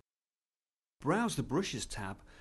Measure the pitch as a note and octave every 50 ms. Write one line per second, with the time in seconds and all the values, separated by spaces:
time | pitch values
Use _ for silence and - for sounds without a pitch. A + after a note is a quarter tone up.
0 | - _ _ _ _ _ _ _ _ _ _ _ _ _ _ _ _ _ _ -
1 | - C#3 F3 A3 A#3+ G#3+ - D3 B2+ - B2+ E3+ G3+ - - A2+ - - - A#2+
2 | G2+ F#2+ G2+ - - - - -